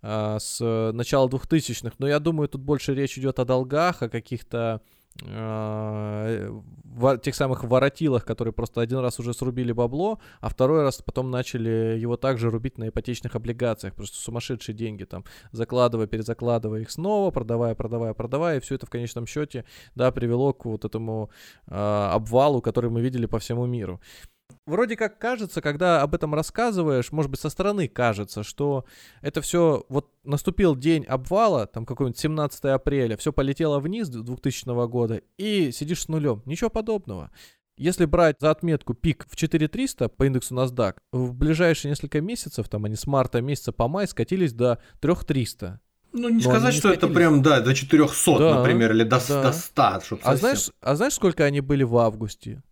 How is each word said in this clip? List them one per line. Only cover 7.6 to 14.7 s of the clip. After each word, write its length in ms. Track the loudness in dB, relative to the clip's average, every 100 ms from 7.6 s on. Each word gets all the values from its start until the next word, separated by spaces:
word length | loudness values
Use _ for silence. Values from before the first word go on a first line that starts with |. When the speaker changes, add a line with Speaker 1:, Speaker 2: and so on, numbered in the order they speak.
Speaker 1:
воротилах, 600 | 2 2 2 2 0 0
которые 280 | -2 -4 -4
просто 280 | -4 -6 -4
один 180 | -2 0
раз 200 | -2 -2
уже 140 | -6
срубили 380 | -4 -4 -2 -2
бабло, 460 | 0 0 0 -4 -4 -12 -10
а 80 | -8
второй 340 | 2 4 4
раз 200 | 2 -2
потом 260 | -8 -6 -2
начали 680 | -4 -4 -4 -2 0 0 -2
его 180 | -2 -2
также 340 | 0 0 0
рубить 280 | -2 -6 -8
на 100 | -6
ипотечных 460 | -6 -6 -8 -6 -6
облигациях. 580 | -6 -2 -2 -2 -6
Просто 220 | -10 -12 -12
сумасшедшие 580 | -10 -10 -6 -8 -8